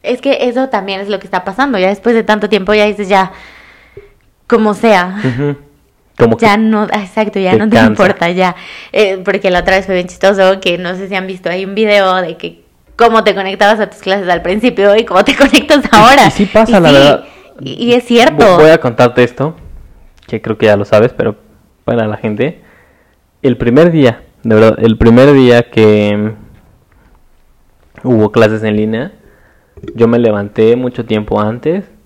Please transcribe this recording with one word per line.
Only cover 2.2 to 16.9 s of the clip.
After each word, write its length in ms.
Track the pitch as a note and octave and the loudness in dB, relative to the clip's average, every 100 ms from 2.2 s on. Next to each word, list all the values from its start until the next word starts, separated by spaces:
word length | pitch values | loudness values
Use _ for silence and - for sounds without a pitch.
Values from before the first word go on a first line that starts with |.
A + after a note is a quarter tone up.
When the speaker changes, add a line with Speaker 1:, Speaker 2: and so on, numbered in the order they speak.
Speaker 1:
tanto 260 | G#3+ G#3+ G3+ | 0 -2 0
tiempo 240 | G#3 F#3+ | -2 0
ya 120 | G#3+ G#3 | 0 0
dices, 220 | G3+ G3 | -4 -2
"Ya, 240 | G3 F#3 - - - - _ _ - - _ _ _ _ | -2 -2 -8 -20 -20 -20 _ _ -20 -20 _ _ _ _
como 280 | A#3 G#3+ | -2 -2
sea". 420 | G3+ A#3 G3 F3+ G3 | -2 0 0 -2 -6
Speaker 2:
Ujú. 320 | C3 A#2+ C#3+ C#3 _ _ _ _ _ - | -6 -4 -6 -8 _ _ _ _ _ 0
Como 200 | A3+ A3 | 0 2
que 100 | A3+ | 0
Speaker 1:
Ya 100 | G#3 | 2
no, 280 | A3 G#3+ | 0 -2
exacto, 560 | G3+ G#3 F#3+ - G#3+ G3 | -2 -6 -6 -4 -4 -2
ya 100 | F#3 | -2
Speaker 2:
te 60 | G#3 | 0
Speaker 1:
no 100 | G#3+ | 2
te 60 | |
Speaker 2:
cansa. 160 | A3+ A3 | 2 2
Speaker 1:
importa, 400 | G#3+ F#3+ G3 E3+ | 2 -2 0 -4
ya. 240 | F3+ F#3 E3+ - - - | -2 -4 -4 -18 -20 -6
Eh, 280 | - G3+ F#3+ | -2 -2 -2
porque 260 | F#3 F#3+ F#3+ | -4 -4 -2
la 100 | F3+ | -2
otra 140 | F3 | 0
vez 120 | F#3+ F#3+ | -2 -2
fue 100 | F#3 | -6
bien 100 | F3+ | -6
chistoso, 540 | - F#3+ G3 F#3+ G3 | -2 -2 2 0 0
que 180 | F#3+ F3 | -4 -6
no 160 | F3 | -6
sé 140 | F#3 G3 | -10 -8
si 80 | F#3+ | -8
han 100 | F#3 | -10
visto 240 | F#3+ F3+ | -10 -8
ahí 140 | F3+ | -8
un 100 | G3 | -8
video 400 | G3+ G#3+ G#3 F#3+ F#3 | -4 0 2 0 -2
de 140 | F3+ E3 | -6 -10
que 260 | E3+ - _ _ _ | -16 -18 _ _ _
cómo 300 | - A#3 A3+ | 0 2 2
te 100 | G#3+ | 0
conectabas 460 | F#3+ F#3+ F#3 G#3 A3 | -2 -6 -2 0 0
a 100 | G3+ | -4
tus 80 | - | -8
clases 300 | - G3+ F3+ | -6 -4 -2
al 120 | E3+ | -4
principio 540 | F3 G#3 A#3+ - G3+ | -4 -2 -2 0 2
y 100 | G3+ | 2
cómo 200 | - F3+ | 2 0
te 100 | G#3 C4 | 0 0
<laughs> 0 | |
conectas 460 | C#4 D4 - D4 - | 2 2 2 0 2
ahora. 360 | G#3+ A3 C#4 G3+ | 4 6 4 2
Speaker 2:
Y, 20 | |
y 20 | |
sí 160 | - G3+ | 0 0
pasa, 320 | G#3+ A3+ G#3 | 2 2 2
Speaker 1:
Y 20 | |
Speaker 2:
la 80 | |
Speaker 1:
sí, 60 | E3 | 4